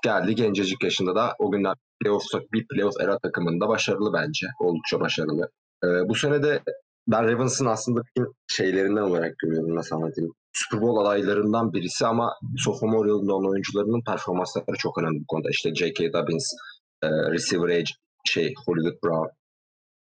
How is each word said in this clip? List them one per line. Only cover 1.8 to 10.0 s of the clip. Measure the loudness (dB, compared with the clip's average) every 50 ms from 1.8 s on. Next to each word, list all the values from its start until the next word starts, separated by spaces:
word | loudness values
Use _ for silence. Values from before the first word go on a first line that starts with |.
| _ _ _ _
playoff, | 0 2 2 2 0 -2 -6 -6 -4 -4 -4
bir | -4 -4
playoff | -2 -2 0 0 0 0 0
era | 0 0 0 0
takımında | -2 -2 -2 0 0 0 0 0 2
başarılı | 2 2 0 0 0 0 0 0 0 0
bence. | 0 -2 -2 -4 -4 -6 -6 -4 0
Oldukça | 0 2 2 0 0 -2 0 0
başarılı. | 0 0 0 -2 -2 0 0 0 -2 -4 -6 _ _ _ _ _ 0
Ee, |
bu | 2 4 4 2 2 0
sene | 0 2 2 2 2 2
de | 2 0 0 -2 -6 -8 -8 -14 _ _ _ _
ben | 2 2 4 4
Ravens'ın | 4 2 2 2 0 0 0 2
aslında | 0 0 0 0 0 -2 -2 -2 -2 _ -2 -2 -2 -4 _ _
şeylerinden | -6 -2 0 0 2 2 2 2 2 2 2
olarak | 2 2 2 2 0 -2 -4 -4
görüyorum, | -2 0 0 0 0 0 -2
nasıl | -2 -2 -4 -4
anlatayım. | -2